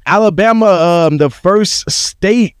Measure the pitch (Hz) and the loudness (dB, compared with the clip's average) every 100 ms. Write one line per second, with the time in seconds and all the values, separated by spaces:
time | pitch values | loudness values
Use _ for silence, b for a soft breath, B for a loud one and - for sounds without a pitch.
0 | - 190 214 160 220 226 220 180 165 170 | -2 0 0 0 0 2 2 2 2 2
1 | 165 151 147 - 180 208 208 - - - | 0 0 -2 -2 -2 0 0 -4 -6 -6
2 | - - 190 240 214 - | -8 -4 -2 0 -2 -6